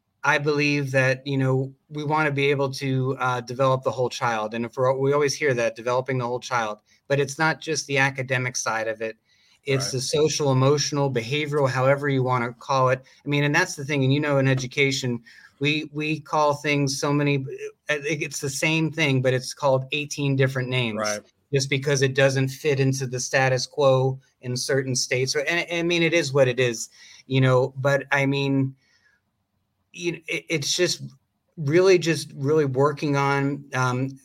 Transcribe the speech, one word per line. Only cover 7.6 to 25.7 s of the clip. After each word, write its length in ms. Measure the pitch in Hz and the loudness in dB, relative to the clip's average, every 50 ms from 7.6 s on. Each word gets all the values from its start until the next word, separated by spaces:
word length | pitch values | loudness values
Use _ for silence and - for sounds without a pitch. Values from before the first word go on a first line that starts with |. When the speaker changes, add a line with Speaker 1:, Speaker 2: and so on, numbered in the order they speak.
Speaker 1:
just 260 | - 160 156 160 - - | -4 -6 -6 -6 -4 -2
the 100 | 139 135 | 0 0
academic 600 | 135 139 135 139 127 131 131 127 127 127 123 - | 0 0 0 -4 -6 -4 -4 -4 -2 -4 -6 -6
side 320 | - 120 110 110 110 113 | -4 -4 -4 -4 -4 -4
of 120 | 110 107 | -6 -6
it. 160 | 113 110 - _ _ _ _ _ _ _ _ _ _ | -6 -8 -8 _ _ _ _ _ _ _ _ _ _
It's 220 | 143 135 131 135 | -2 -2 -2 -2
Speaker 2:
Right. 60 | - - | -2 -4
Speaker 1:
the 80 | 127 | -4
social, 500 | 131 - - 147 151 156 151 - 151 139 | -4 -2 0 2 2 2 0 0 0 2
emotional, 580 | 131 131 131 135 147 143 147 143 151 143 139 139 | 4 4 4 4 4 2 0 -2 -2 0 0 0
behavioral, 600 | 131 117 110 113 143 151 151 143 143 151 139 127 | 0 -2 -4 -2 -4 -4 -4 -2 0 0 0 0
however 400 | 120 131 127 135 139 139 143 143 | 0 2 2 2 2 2 0 0
you 140 | 139 131 123 | 0 0 2
wanna 280 | 127 127 123 117 120 120 | 2 0 0 -2 -4 -6
call 360 | - - - 139 135 127 127 | -8 -6 -2 0 2 2 2
it. 120 | 131 131 - _ - _ - | 0 0 -4 _ -20 _ -6
I 60 | 143 | -2
mean, 160 | 143 143 147 | 0 0 2
and 100 | 143 147 | 2 2
that's 200 | 165 185 180 - | 2 0 0 -4
the 100 | - 135 | -8 -6
thing. 180 | 131 151 143 131 | -4 0 2 2
And, 100 | 131 135 | 2 2
you 60 | 147 | 2
know, 180 | 151 147 143 139 | 2 2 2 2
in 120 | 131 135 | 2 2
education, 760 | 131 131 131 117 - 147 139 139 135 135 - 123 120 117 - - - - - - _ - | 2 0 -2 -4 0 0 0 0 0 -2 -4 -4 -4 -6 -8 -14 -20 -20 -20 -20 _ -4
we, 300 | 139 147 151 151 151 147 | -2 -2 0 -2 -4 -6
we 300 | 143 151 151 151 156 147 | -8 -6 -6 -4 -4 -6
call 320 | 147 - - 156 151 147 139 | -6 -4 -2 0 2 2 0
things 460 | 139 - 151 147 143 143 135 135 - | 0 0 0 0 2 2 0 -2 -2
so 120 | - 147 | -2 0
many, 340 | 143 147 147 143 143 139 135 131 - - 143 143 - _ _ - | 0 2 2 2 0 -2 -2 -6 -10 -12 -12 -14 -14 _ _ -4
I 80 | 151 151 | -4 -4
think 240 | 139 147 165 139 | -2 -4 -4 -4
it's 180 | 165 151 135 - | -4 -6 -8 -8
the 100 | 147 139 | -6 -6
same 420 | 135 - 170 156 160 160 160 156 | -4 -2 0 0 2 2 0 0
thing, 300 | 147 160 160 143 135 131 | 0 0 2 2 2 2
but 120 | 123 131 127 | 2 2 0
it's 200 | 127 127 - - | 0 -2 -6 -8
called 320 | - - 139 131 131 131 135 | -2 0 2 2 2 0 -2
eighteen 460 | 151 151 147 147 - - 143 139 139 135 | -6 -6 -6 -6 -6 -2 -2 0 2 2
different 320 | 135 131 135 131 127 123 | 2 2 0 -2 -4 -2
names 300 | 131 127 120 117 107 104 | -2 -2 -2 -2 -2 -4
Speaker 2:
Right. 200 | 107 107 104 104 - _ _ _ _ _ 143 | -2 -2 -4 -4 -8 _ _ _ _ _ -2
Speaker 1:
just 160 | 139 131 135 | -2 -2 -2
because 320 | 147 135 135 147 143 131 | -2 -2 0 0 0 2
it 140 | 131 131 123 | 2 2 2
doesn't 320 | 135 135 139 135 135 131 135 | 2 2 2 2 2 -2 -2
fit 320 | 135 - - 156 139 131 | -4 -4 -2 0 0 2
into 260 | 135 135 131 135 139 120 | 2 2 0 -2 -4 -6
the 120 | 123 123 | -6 -6
status 480 | - - - 135 135 131 131 127 - - | -4 -2 0 2 2 2 2 0 -2 -4
quo 520 | - - 143 135 131 131 131 131 131 131 - _ _ _ | -2 2 4 4 4 4 2 0 -2 -4 -10 _ _ _
in 140 | - 123 123 | -8 -6 -6
certain 400 | 127 - - 143 135 135 135 127 | -4 -2 -2 -2 -2 -2 -2 -2
states. 400 | 123 - - 135 127 131 131 - | -4 -2 -2 -2 -2 0 0 -2
Or, 60 | 151 | -2
and, 260 | 135 156 170 170 160 | -2 -2 -2 -2 -2
I 140 | 165 | -2